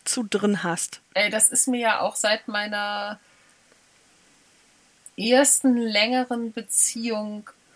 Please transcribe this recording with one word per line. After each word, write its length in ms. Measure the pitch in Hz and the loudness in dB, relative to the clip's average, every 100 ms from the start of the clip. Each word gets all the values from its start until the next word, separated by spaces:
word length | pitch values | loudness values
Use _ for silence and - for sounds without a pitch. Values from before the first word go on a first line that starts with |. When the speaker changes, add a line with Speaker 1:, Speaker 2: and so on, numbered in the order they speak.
Speaker 1:
zu 180 | - - | -6 -4
drin 400 | 220 208 208 196 | -2 0 0 0
hast. 380 | 175 170 - - _ | -2 -4 -6 -10 _
Speaker 2:
Ey, 160 | - 208 | -2 0
das 200 | 214 - | 2 2
ist 180 | - - | 2 0
mir 120 | 247 | 0
ja 200 | 226 214 | 0 0
auch 160 | 196 - | -2 0
seit 320 | 214 220 - | 0 0 -2
meiner 680 | 208 208 208 208 208 202 208 _ _ _ _ _ _ _ _ _ _ _ _ _ _ _ _ _ _ - - | -6 -4 -4 -4 -6 -8 -10 _ _ _ _ _ _ _ _ _ _ _ _ _ _ _ _ _ _ -18 -6
ersten 600 | 226 247 277 - 269 240 | 2 4 6 4 4 2
längeren 760 | 226 208 220 254 254 240 233 | 2 0 2 0 -2 -4 -6
Beziehung 960 | 226 - - - 226 233 214 214 214 - - _ | -8 -2 0 0 0 -4 -4 -6 -10 -14 -20 _